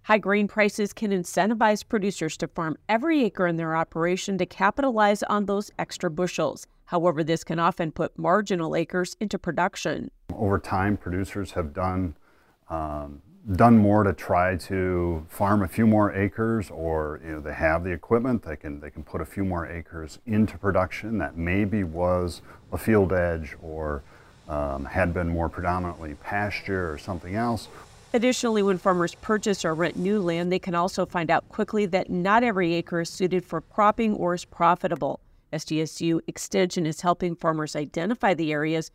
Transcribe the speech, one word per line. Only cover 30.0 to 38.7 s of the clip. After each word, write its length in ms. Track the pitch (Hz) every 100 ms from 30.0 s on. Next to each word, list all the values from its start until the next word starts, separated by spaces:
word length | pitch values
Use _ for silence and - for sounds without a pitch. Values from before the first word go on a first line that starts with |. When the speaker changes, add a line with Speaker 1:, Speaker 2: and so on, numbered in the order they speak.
| 180 214
Speaker 1:
land, 300 | 175 170 175
they 80 | 185
can 160 | 190 175
also 280 | 185 -
find 280 | 180 180 160
out 180 | 165 -
quickly 380 | - 214 214 208
that 240 | 180 -
not 320 | 180 185 220
every 320 | 240 190 170 170
acre 260 | 170 175
is 80 | 165
suited 340 | - 185 180
for 180 | - 165
cropping 520 | - - 208 214 220
or 220 | 208 175 175
is 100 | -
profitable. 760 | - 170 175 180 151 139 - _ _ _
S 100 | 160
D 180 | - 156
S 200 | 156 -
U 200 | 165 165 -
Extension 580 | - - 196 185 185 160
is 160 | 156
helping 340 | 180 175 180 170
farmers 420 | 170 156 151 156
identify 560 | 151 - 175 240 214
the 180 | 165 156
areas 400 | 151 156